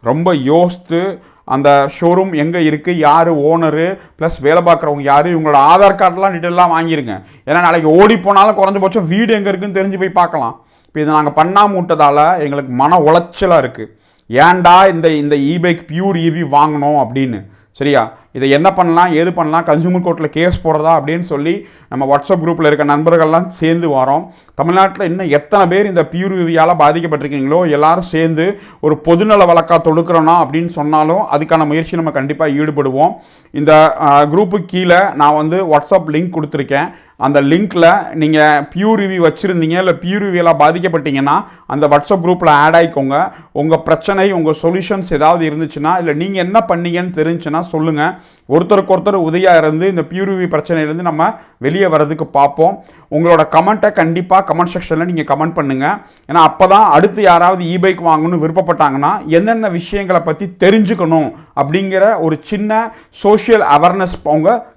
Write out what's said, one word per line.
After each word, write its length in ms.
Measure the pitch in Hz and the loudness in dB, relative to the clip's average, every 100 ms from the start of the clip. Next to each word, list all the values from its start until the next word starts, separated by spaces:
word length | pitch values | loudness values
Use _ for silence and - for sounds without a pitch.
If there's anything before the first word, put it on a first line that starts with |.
ரொம்ப 340 | 113 143 175 165 | -4 -2 0 -2
யோசித்து, 840 | 131 160 175 180 - 165 190 180 _ _ - | 2 2 2 -4 -6 -4 -4 -8 _ _ -6
அந்த 440 | 135 139 143 139 - | -2 2 2 0 -2
ஷோரூம் 360 | 170 180 190 160 | 0 2 0 -2
எங்க 240 | 151 175 | -2 0
இருக்கு, 380 | 156 151 151 175 | -2 -2 -4 0
யாரு 360 | 151 143 170 | 2 2 2
ஓனரு, 640 | 156 143 165 165 151 170 - - _ | 0 0 0 0 -2 -4 -6 -16 _
பிளஸ் 220 | 160 - | -6 -2
வேலை 220 | 135 170 | 0 2
பார்க்குறவங்க 380 | 175 165 151 143 | 2 2 0 -4
யாரு, 380 | 139 143 160 170 | 0 2 2 -2
இவங்களோட 180 | 156 143 | 2 4
ஆதார் 460 | 139 185 202 190 | 4 6 4 4
கார்டெலாம் 320 | 190 175 190 | 0 0 -4
டீட்டெயிலாக 360 | 170 175 175 175 | -4 -4 0 0
வாங்கிருங்க. 520 | 165 165 160 120 95 - - - | 0 -2 -4 -6 -12 -14 -18 -4
ஏன்னா 140 | 165 | 0
நாளைக்கு 300 | 175 170 156 | 2 2 2
ஓடி 280 | 165 208 220 | 6 6 4
போனாலும் 400 | 180 196 208 214 | 2 4 4 2
குறைஞ்சபட்சம் 480 | 196 202 190 214 165 | 0 0 -2 -2 -2
வீடு 280 | 185 226 | -2 0
எங்க 140 | 220 202 | 0 -2
இருக்குன்னு 340 | 190 202 190 | -4 -4 -4
தெரிஞ்சு 160 | 190 190 | -4 -4
போய் 100 | 190 | -2
பார்க்கலாம். 560 | 180 175 165 117 - _ _ _ | 0 0 -2 -6 -10 _ _ _
இப்ப 140 | 156 | -6
இதை 140 | 151 | 0
நாங்க 300 | 151 147 143 | 0 0 0
பண்ணாம 280 | 165 196 208 | 2 2 2
விட்டதால 680 | 190 180 156 143 147 156 180 | 0 -4 2 2 4 2 0
எங்களுக்கு 340 | 147 143 135 | -2 -6 -6
மன 260 | 123 143 180 | -2 2 4
உளைச்சலா 600 | 151 170 170 - 196 165 | 4 2 0 -4 2 2
இருக்கு. 380 | 131 123 107 _ _ _ _ | 0 -8 -16 _ _ _ _
ஏன்டா 600 | 120 160 185 175 180 196 | 2 4 4 4 6 6
இந்த, 200 | 170 165 | 2 0
இந்த 280 | 151 147 147 | 0 0 0
e-bike 500 | 139 175 175 170 - | 0 0 -2 -2 -6
பியூர் 240 | 156 196 175 | -4 -2 0
இ 140 | 165 | -2
வி 140 | 160 151 | -2 -2
வாங்கணும் 540 | 143 151 151 143 151 117 | 0 0 0 0 0 -2
அப்படின்னு. 380 | 127 131 107 - _ _ | -4 -4 -6 -12 _ _
சரியா? 400 | - 143 135 110 - _ | -6 0 0 -2 -8 _
இதை 180 | 127 135 | -6 0
என்ன 220 | 139 180 | 2 2
பண்ணலாம், 400 | 185 175 165 180 | 0 0 2 2
ஏது 200 | 156 175 | 0 -2
பண்ணலாம், 320 | 175 156 165 | -2 -2 -2
கன்சியூமர் 420 | 170 190 170 180 180 | 0 -2 0 -2 -2
கோர்ட்ல 180 | 165 | -4
கேஸ் 420 | 156 156 175 175 165 | -4 -2 -2 0 -2
போடுறதா 340 | 156 156 165 | 0 2 0
அப்படின்னு 200 | 139 165 | 0 -6
சொல்லி 460 | 175 143 151 196 - _ _ | -6 -6 -4 -6 -8 _ _
நம்ம 280 | 131 135 143 | -8 -2 -2
WhatsApp 280 | 143 185 | 0 -2
குரூப்ல 220 | 160 165 151 | -2 0 0
இருக்க 180 | 151 | 2
நண்பர்கள்லாம் 640 | 147 147 160 165 156 165 180 | 0 0 2 2 2 0 -2
சேர்ந்து 420 | - 160 170 170 | -4 -2 0 0
வரோம். 360 | 135 131 151 180 - _ | -2 0 -2 -4 -20 _
தமிழ்நாட்டுல 500 | - 160 185 285 285 | -6 -2 2 0 0
இன்னும் 240 | 294 180 180 | -6 -4 -2
எத்தனை 380 | 143 - 202 180 | -2 0 0 2
பேர் 200 | 190 208 | 2 0
இந்த 160 | 175 | -2
பியூர் 120 | 151 | -2
இ 300 | 170 190 190 | -4 -4 -2
வி 160 | 165 165 | -2 2
யால 120 | 165 170 | 2 4
பாதிக்கப்பட்டிருக்கீங்களோ, 920 | 147 160 170 151 143 143 135 165 180 | 2 2 -4 -6 -6 -6 -2 0 0
எல்லாரும் 320 | 147 156 175 | 2 2 0
சேர்ந்து 580 | 180 160 165 156 175 202 - - | -2 -2 -2 0 -2 -4 -14 -6
ஒரு 200 | 151 151 | -2 -2
பொதுநல 420 | 165 170 214 208 175 | 0 2 4 4 4
வழக்கா 320 | 175 - 170 | 2 2 2
தொடுக்கிறோனா 680 | 165 156 170 165 156 175 143 | 2 0 0 2 2 2 0
அப்படின்னு 220 | 156 170 | -2 -4
சொன்னாலும் 500 | 170 147 156 156 180 | -6 -2 0 0 0
அதுக்கான 480 | 208 147 156 165 151 | -2 -4 0 0 0
முயற்சி 300 | 156 160 170 | -2 -4 -6
நம்ம 140 | 165 | -4
கண்டிப்பா 360 | 139 139 147 160 | -4 -6 -4 -4
ஈடுபடுவோம். 640 | 143 156 147 135 131 165 - _ _ _ | -2 -2 -2 -2 0 -2 -2 _ _ _
இந்த, 460 | 135 147 156 156 131 | -4 4 6 4 2
ஆ, 220 | 151 143 | 2 4
குரூப்புக்கு 420 | 147 165 202 202 | 4 0 0 -2
கீழே 340 | 175 180 180 175 196 | -4 -4 2 2 2
நான் 200 | 143 147 | 2 2
வந்து 300 | 151 156 175 | 2 0 -2
WhatsApp 380 | 185 151 143 190 151 | 0 0 2 0 0
லிங்க் 300 | 151 180 170 | -4 -4 -6
கொடுத்துருக்கேன். 560 | 147 151 131 135 160 - _ _ | -6 -8 -4 -4 -4 -10 _ _
அந்த 260 | 135 143 | 0 0
லிங்க்ல 720 | 139 165 202 175 165 196 - | 2 0 -2 2 4 4 -2
நீங்க 560 | 160 156 156 151 147 147 170 | -4 0 2 2 2 -2 -4
பியூர் 240 | 208 220 | 0 0
இ 60 | 196 | -2
வி 260 | 185 165 | 0 0
வச்சிருந்தீங்க, 460 | 160 202 180 160 170 | 0 -4 -2 -2 0
இல்ல 140 | 185 | 0
பியூர் 300 | 160 175 202 | -2 -4 -4
இ 80 | 202 | -2
வி 160 | 180 170 | 0 0
யால 60 | 151 | 2
பாதிக்கப்பட்டீங்கன்னா 840 | 147 175 175 165 147 139 139 165 208 - - | 2 0 -4 -4 -4 -2 0 -2 -4 -20 -10
அந்த 220 | 139 147 | -2 2
WhatsApp 300 | 147 143 196 | 2 2 -2
குரூப்ல 260 | 170 180 170 | 0 0 2
ஆட் 260 | 147 151 | 4 4
ஆயிக்கோங்க. 560 | 165 165 147 135 139 185 - - | 4 2 -2 -4 -2 -4 -8 -12
உங்க 260 | - 151 160 | -6 -2 -2
பிரச்சனை, 540 | - 160 - 196 196 | 0 -2 -2 0 0
உங்க 220 | 185 160 156 | 0 -2 -2
சொல்யூஷன்ஸ் 500 | 165 180 180 196 180 | -2 -2 -4 -6 -4
ஏதாவது 380 | 151 151 175 160 | 0 2 2 -2
இருந்துச்சுன்னா, 480 | 151 160 151 156 180 | -4 -8 -6 -2 -2
இல்ல 140 | 165 | -2
நீங்க 260 | 147 180 190 | -4 -4 -4
என்ன 260 | 175 214 185 | -2 -2 0
பண்ணீங்கன்னு 460 | 175 175 170 185 | -4 -4 -6 -6
தெரிஞ்சுச்சுன்னா 460 | 170 156 170 160 156 | -4 -4 -4 -4 -6
சொல்லுங்க. 640 | 175 160 160 151 156 - _ _ - | -4 -4 -2 -2 -4 -6 _ _ -2
ஒருத்தருக்கு 480 | 147 175 202 190 185 | 0 2 0 2 0
ஒருத்தர் 340 | 202 196 160 | 0 -2 -2
உதவியா 260 | 170 190 170 | 0 4 4
இருந்து 320 | 160 156 190 | 2 0 -2
இந்த 120 | 180 | -2
பியூர் 280 | - 180 190 | -6 -6 -4
இ 80 | 190 | -4
வி 100 | 180 | -4
பிரச்சனையிலேருந்து 560 | 160 147 165 151 160 | -4 -4 -4 -4 -4
நம்ம 320 | 180 156 180 220 - _ | -4 -2 -4 -4 -18 _
வெளியே 280 | 131 175 190 | -4 0 0
வர்றதுக்கு 400 | 156 147 156 151 | 0 0 -4 -4
பார்ப்போம். 560 | 139 143 143 165 196 - - _ | 0 0 2 -2 -2 -16 -20 _
உங்களோட 360 | 151 165 165 151 | -2 2 2 2
கமெண்ட்டை 420 | 156 180 208 214 | 0 0 0 0
கண்டிப்பா 520 | 202 160 170 180 185 | 0 -2 -2 0 0
கமெண்ட் 320 | 185 160 175 180 | 0 -2 -2 -4
செக்ஷன்ல 260 | - 160 | -6 -4
நீங்க 320 | 175 170 147 139 | -4 -6 -4 -2
கமெண்ட் 160 | 160 | -2
பண்ணுங்க. 460 | 165 143 135 143 202 - _ - | -4 -4 -4 -4 -6 -10 _ -4
ஏன்னா 40 | 160 | 2
அப்பதான் 520 | 156 - 185 196 208 | 2 2 4 6 6
அடுத்து 320 | 151 196 180 | 4 2 2
யாராவது 420 | 196 170 175 190 | 4 4 4 0
e-bike 380 | 175 180 185 175 | -2 -2 0 0
வாங்கணும்னு 420 | 170 156 160 175 | 0 0 0 -2
விருப்பப்பட்டாங்கன்னா 800 | 160 165 170 165 147 135 143 196 151 | -2 -2 -2 0 0 0 -2 -4 0
என்னென்ன 420 | 165 214 226 214 | 0 2 -2 -2
விஷயங்களை 540 | 175 170 202 190 180 | -4 -6 -8 0 -2
பத்தி 240 | 160 156 202 185 | 0 -6 -8 0
தெரிஞ்சுக்கணும் 760 | 185 220 196 180 165 160 143 - - - | 2 4 2 -2 0 0 -2 -8 -12 -6
அப்படிங்கிற 640 | 139 175 196 190 202 208 | -2 -2 -2 2 2 2
ஒரு 180 | 160 156 | -2 -4
சின்ன 500 | - 202 214 220 170 - _ | -6 -6 -2 -2 -4 -12 _
சோஷியல் 540 | - 202 208 226 220 | -4 0 2 2 2
அவேர்னஸ் 520 | - 143 170 185 185 180 | 4 4 2 0 -4 -6
அவங்க 420 | - 156 165 233 - | -2 0 0 -2 -6